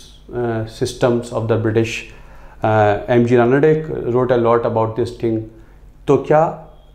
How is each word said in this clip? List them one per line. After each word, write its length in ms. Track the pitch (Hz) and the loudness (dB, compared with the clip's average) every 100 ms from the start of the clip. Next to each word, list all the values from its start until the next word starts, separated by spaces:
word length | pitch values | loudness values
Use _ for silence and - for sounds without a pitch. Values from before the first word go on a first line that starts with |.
| - - - 123 | -20 -20 -12 -6
uh, 300 | 120 113 113 - | -4 -4 -6 -6
systems 400 | 123 - 127 120 | -6 -2 0 0
of 240 | - 117 113 | -2 -4 -2
the 100 | 110 | 0
British। 320 | 110 113 113 - - - - - - - | 0 0 -2 -6 -12 -20 -20 -20 -20 -4
Uh, 500 | 113 107 104 104 - | 0 2 2 0 0
एम 160 | 120 117 | 2 4
जी 100 | 123 | 4
रानडे 520 | 120 139 156 156 156 | 4 4 4 2 -2
wrote 420 | 127 120 120 127 | -8 -2 0 2
a 60 | 123 | 2
lot 220 | 113 120 | 2 2
about 280 | 117 110 110 | 2 -2 -2
this 220 | 110 120 - | -2 -6 -4
thing। 180 | 117 110 110 - - - - - - | -4 -4 -6 -16 -20 -20 -20 -8 0
तो 100 | 135 | 0
क्या 480 | - 151 170 - - - - | 2 2 2 -4 -16 -20 -20